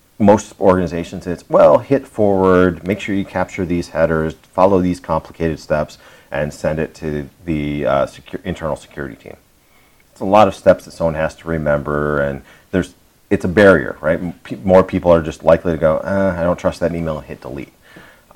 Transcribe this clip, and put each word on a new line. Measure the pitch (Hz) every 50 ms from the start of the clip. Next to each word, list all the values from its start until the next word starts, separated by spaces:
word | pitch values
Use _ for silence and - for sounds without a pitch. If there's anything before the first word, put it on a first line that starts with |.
| _ _ _ -
most | 107 101 107 104 - - - -
organizations, | 95 98 90 92 90 80 85 85 85 - 95 90 -
it's, | 95 87 - - _
"Well, | 156 147 175 156 147 123
hit | 113 - 139 135 -
forward, | - - - 107 101 98 92 92 95 92 90 92 90 85 - -
make | 90 104 -
sure | - - 98
you | 98 92
capture | - - 92 90 - - - 92
these | 80 87 85 82 -
headers, | - 76 82 80 82 80 80 80 78
follow | - _ _ _ 92 92 98 101 92
these | 90 92 87 87
complicated | - - 82 80 - - - - 82 80 76 71
steps, | - - 78 76 76 - - - - - - - _ _
and | - 69 76 73 -
send | - - 80 78 80
it | 78 - -
to | - - 78 73 73 69 65 - _ -
the, | 87 80 73 73 73 73 73 71
uh, | 60 69 69 67
secu-, | - - - - - - - -
internal | 92 85 - 82 78 69
security | - - - - - 71 64 55
team." | - _ - - - _ _ _ _ _ _ _ _ _ _ _ _ _ _
It's | _ _
a | 113
lot | 95 101 107 107 95
of | -
steps | - - 98 90 - -
that | -
someone | - - 85 82 78
has | 78 80 78 -
to | - - 82
remember, | 82 80 76 73 73 73 69 71 73 73 76 73 73 71
and | 71 69 69 69 - _ - _ _ _ -
there's, | 92 - - - _ _ _ _ _ _ _
it's | 101 - -
a | 95
barrier, | 82 107 101 98 92 76 64 50 - -
right? | - 76 85 -
M-, | 92 85 - - _
pe-, | - -
more | - 113 95 92 92 85
people | - - 92 - 87 85
are | 85 78
just | 80 78 - -
likely | 78 85 80 - 90
to | 82 73
go, | 82 78 78 -
"Uh, | - - 98 98 98 95 87
I | 87 82
don't | 87 87 -
trust | - 92 - -
that | 87 82 85
email," | 85 82 80 78 73
and | 71
hit | - 76 -
delete. | - 65 65 69 - - _ _ _ _ - - - - _ _ _ _ _